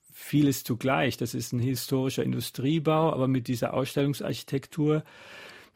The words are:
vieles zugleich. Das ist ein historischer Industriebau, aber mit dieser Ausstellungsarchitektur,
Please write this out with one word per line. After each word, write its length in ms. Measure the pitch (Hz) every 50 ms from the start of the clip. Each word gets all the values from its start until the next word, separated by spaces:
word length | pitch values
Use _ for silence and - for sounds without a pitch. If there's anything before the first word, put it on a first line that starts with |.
| _ - -
vieles 500 | - - - - 143 151 139 135 - -
zugleich. 520 | - 131 117 - 131 135 156 156 127 117
Das 180 | - 123 117 -
ist 180 | 123 120 - -
ein 80 | 123
historischer 640 | 117 131 131 120 - - 139 131 131 131 - - -
Industriebau, 880 | 131 127 123 120 - - - 123 135 160 165 147 160 156 156 160 165 -
aber 140 | 127 131 131
mit 200 | 131 131 120 -
dieser 260 | 127 120 - - -
Ausstellungsarchitektur, 1300 | - 131 135 - 147 139 143 143 - - - 131 120 - - - 139 - - - - 151 151 151 156 156 - - - - - - - - - - - - - _